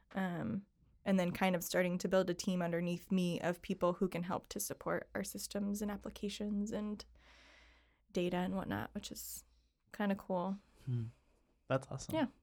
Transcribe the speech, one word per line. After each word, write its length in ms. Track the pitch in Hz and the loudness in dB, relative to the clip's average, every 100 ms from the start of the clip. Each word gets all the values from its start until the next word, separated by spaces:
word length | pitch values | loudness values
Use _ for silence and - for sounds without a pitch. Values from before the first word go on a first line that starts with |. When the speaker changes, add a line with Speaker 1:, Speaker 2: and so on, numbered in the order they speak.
| _ - | _ -4
Speaker 1:
um, 460 | 185 170 - 196 202 _ _ _ 202 | -2 -2 -2 -4 -6 _ _ _ 2
and 140 | 190 | 4
then 120 | 175 | 4
kind 240 | 180 190 175 | 4 4 4
of 80 | |
starting 340 | 170 180 180 175 | 2 2 2 2
to 80 | 180 | 4
build 220 | 185 185 | 4 4
a 40 | |
team 280 | 180 - 180 | 0 0 0
underneath 500 | 170 170 175 175 - | 2 0 0 -2 2
me 280 | 185 175 170 | 2 4 2
of 200 | 170 180 | 0 -2
people 320 | - 185 175 | -2 2 2
who 140 | 180 185 | 4 0
can 160 | 170 | 0
help 240 | 175 180 - | -2 -2 -4
to 100 | 202 | -6
support 480 | - - 170 175 - | -6 -4 -2 -2 -2
our 100 | 202 | -4
systems 580 | 196 202 - 202 202 202 | -4 -6 -6 -2 -2 -2
and 100 | 208 | -4
applications 800 | 202 214 - 208 202 208 202 208 | -4 -8 -6 -6 -4 -2 0 0
and 320 | 220 208 208 - - - - - - - - _ _ _ | -2 -4 -6 -10 -20 -20 -20 -20 -20 -20 -20 _ _ _
data 240 | 190 175 180 | -2 0 0
and 180 | 180 190 | 0 -2
whatnot, 340 | - 196 - | -2 -4 -4
which 180 | 208 - | -8 -10
is 320 | - - - - _ _ _ _ - | -10 -10 -12 -14 _ _ _ _ -2
kinda 200 | 208 196 | 0 0
cool. 400 | - 185 185 196 - - - | 0 0 0 -4 -8 -12 -2
Speaker 2:
Hmm. 140 | 123 117 - _ _ _ _ _ | -2 -2 -8 _ _ _ _ _
That's 180 | 131 - | -2 -2
awesome. 240 | 135 - 320 | -8 -2 0
Speaker 1:
Yeah. 100 | 262 - | 0 -2